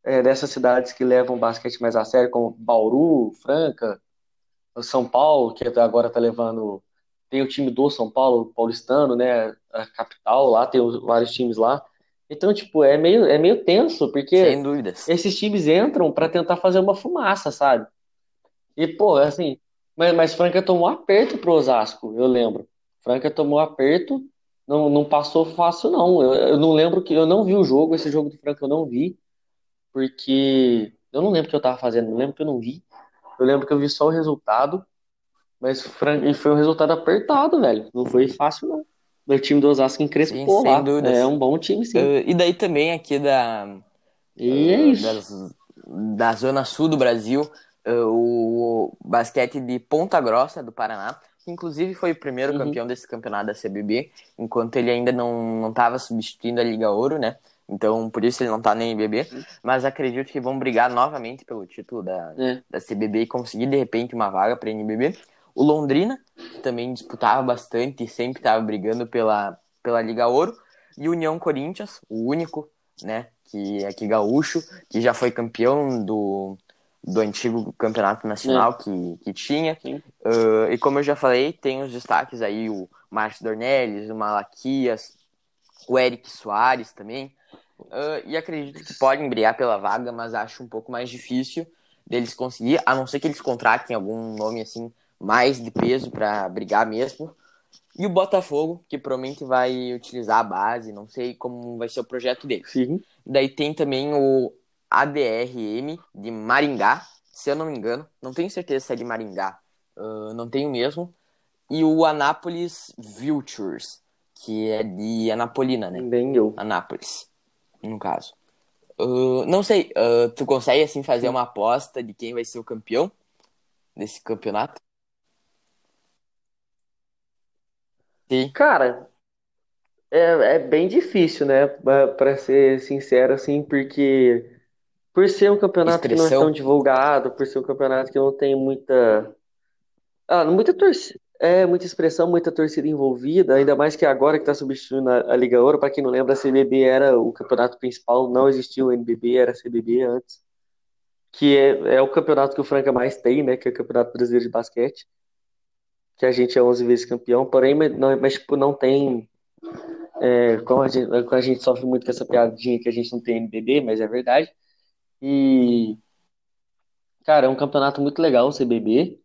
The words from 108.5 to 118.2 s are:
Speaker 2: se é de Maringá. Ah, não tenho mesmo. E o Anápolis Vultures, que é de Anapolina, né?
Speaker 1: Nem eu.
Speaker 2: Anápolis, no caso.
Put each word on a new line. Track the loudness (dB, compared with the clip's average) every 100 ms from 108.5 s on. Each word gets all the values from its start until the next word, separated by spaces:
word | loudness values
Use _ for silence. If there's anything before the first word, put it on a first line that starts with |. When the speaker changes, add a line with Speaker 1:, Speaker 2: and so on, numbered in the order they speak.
| -8 -6 -6
Speaker 2:
se | -6
é |
de | -10
Maringá. | -8 -8 -8 -8 -8 -10 _ _ _ -16
Ah, | -14 -12 -12
não | -12 -8
tenho | -6 -4
mesmo. | -4 -4 -6 -14 _ _ _ _ _ _
E | -2
o | 0 2
Anápolis | 0 2 -2 -2 -8 -8 -10 -12 -20 -20
Vultures, | -20 -10 -4 -4 -6 -12 -10 -10 -16 -20 _ _ _
que | _ -10 -6 -4
é | -4
de | -6 -8 -6 -4 -2
Anapolina, | -2 -4 -4 -2 -4 -6
né? | -10
Speaker 1:
Nem | -2 -2 2
eu. | 2 0 -2
Speaker 2:
Anápolis, | -6 -6 -6 -14 -12 -14 -16 _ _ _ _ _
no | -14 -10
caso. | -6 -8